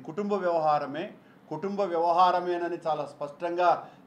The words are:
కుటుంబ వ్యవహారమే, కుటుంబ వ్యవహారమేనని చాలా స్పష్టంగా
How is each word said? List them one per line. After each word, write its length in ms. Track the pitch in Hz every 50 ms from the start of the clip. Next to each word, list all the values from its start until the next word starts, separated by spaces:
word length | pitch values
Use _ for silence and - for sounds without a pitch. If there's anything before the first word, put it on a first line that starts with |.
| - -
కుటుంబ 240 | 151 180 208 202 208
వ్యవహారమే, 720 | 196 185 175 170 165 156 156 147 147 143 135 139 151 190 214 - - - - - - - -
కుటుంబ 320 | 156 156 190 196 202 202
వ్యవహారమేనని 960 | 202 180 170 165 170 175 165 175 185 180 175 180 175 180 175 170 175 170 175 165 170 160
చాలా 160 | 151 151 143 - -
స్పష్టంగా 560 | - - 147 - - 175 170 170 175 180 170 156 - - - - - -